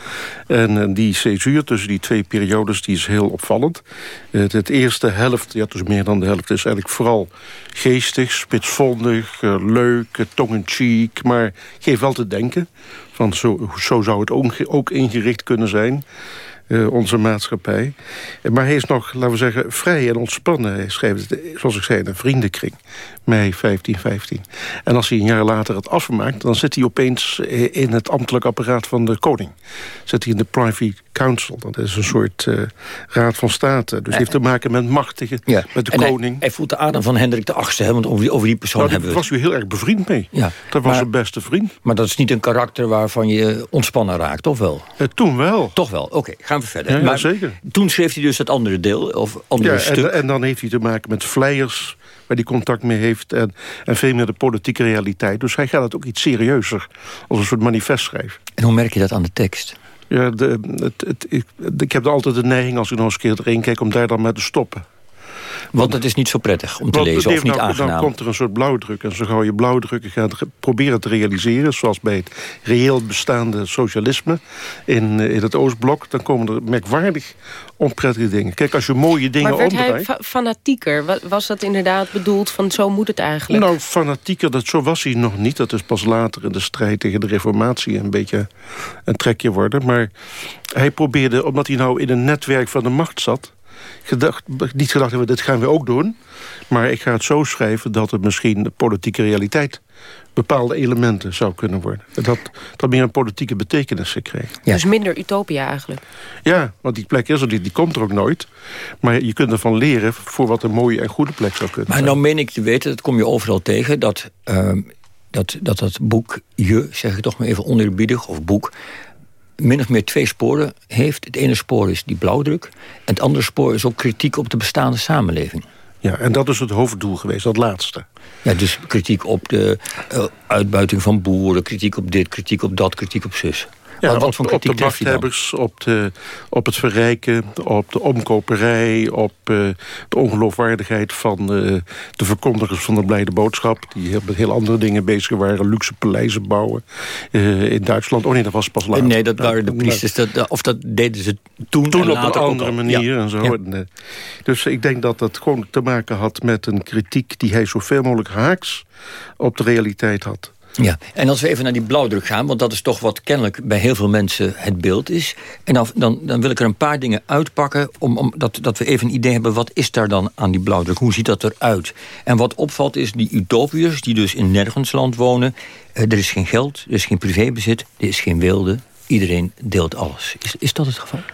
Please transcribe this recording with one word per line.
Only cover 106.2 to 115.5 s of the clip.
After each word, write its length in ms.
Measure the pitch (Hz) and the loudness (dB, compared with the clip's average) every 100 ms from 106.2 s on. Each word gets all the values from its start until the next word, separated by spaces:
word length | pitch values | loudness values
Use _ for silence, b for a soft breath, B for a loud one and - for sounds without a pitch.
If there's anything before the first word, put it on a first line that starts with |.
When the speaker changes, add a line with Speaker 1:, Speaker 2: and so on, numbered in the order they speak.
| B B | B B
Speaker 1:
Ja, 300 | - 180 131 - | 2 4 2 -4
want 140 | 131 | -6
die 100 | 110 | -4
plek 240 | 101 135 117 | -2 0 2
is 120 | 151 | 0
er 60 | 131 | 2
niet, 160 | 110 | 0
die 100 | 92 | -2
komt 240 | - 165 151 | 0 0 0
er 60 | |
ook 100 | 107 | 0
nooit. 340 | 101 101 170 - B B B B B | 2 2 0 -6 B B B B B
Maar 220 | 123 117 | 0 2
je 100 | 117 | 0
kunt 200 | 107 139 | 0 2
ervan 220 | 110 117 110 | 2 2 2
leren 360 | 143 127 107 | 4 2 2
voor 320 | 117 - - 123 | -2 -6 -2 0
wat 160 | 117 | 2
een 80 | 117 | 0
mooie 300 | 110 120 113 | 2 2 2
en 80 | 113 | -2
goede 240 | - 147 | -2 -2
plek 220 | 156 104 | -2 -4
zou 160 | - 101 | -2 -6
kunnen 180 | - 101 | -4 -2
Speaker 2:
Maar 80 | 135 | 2
Speaker 1:
zijn. 100 | 139 | 2
Speaker 2:
nou 80 | 139 | 4
meen 160 | 147 156 | 4 2
ik 120 | 135 | 0
te 100 | - | -2
weten, 300 | 110 123 143 | 0 0 0
dat 100 | 123 | -4
kom 160 | - 120 | 0 2
je 100 | 113 | 2
overal 360 | 123 107 98 | 2 0 0
tegen... 380 | - 104 123 147 | 2 0 2 2
dat, 300 | 110 101 - - | 0 0 -8 -14
ehm, 360 | - 98 95 95 - - - - - | -2 0 2 0 -4 -12 -20 -20 -8
dat, 260 | - 92 | -4 -4